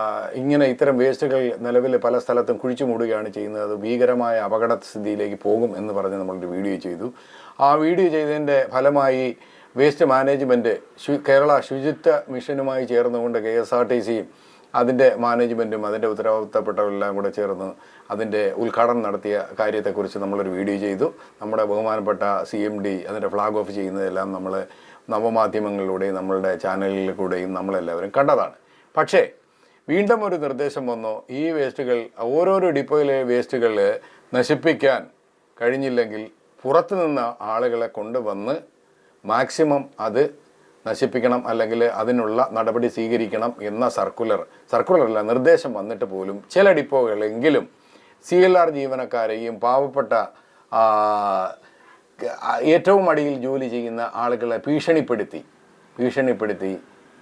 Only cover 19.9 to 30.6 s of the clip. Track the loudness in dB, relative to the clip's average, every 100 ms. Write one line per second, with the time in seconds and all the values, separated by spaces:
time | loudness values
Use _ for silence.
19.9 | -4 -4 -6 -4 -4 -4 -2 -2 -2 -2
20.9 | -2 -2 -4 -18 _ -4 -2 0 -2 -2
21.9 | -2 -2 -2 -2 -2 -4 -4 -4 -4 -4
22.9 | -6 -6 -6 -4 -2 -2 -2 -4 -6 -6
23.9 | -4 -4 -4 -4 -6 -6 -6 -8 -16 -20
24.9 | -20 -6 -2 0 0 0 -2 -4 -4 -4
25.9 | -2 -4 -4 -2 -2 0 -2 -4 -2 -2
26.9 | -2 -4 -4 -4 -2 -4 -4 -4 -4 -4
27.9 | -6 -2 0 2 2 0 -8 _ _ _
28.9 | -2 2 2 2 -4 _ _ _ _ -2
29.9 | 0 2 2 0 -2 -4 -4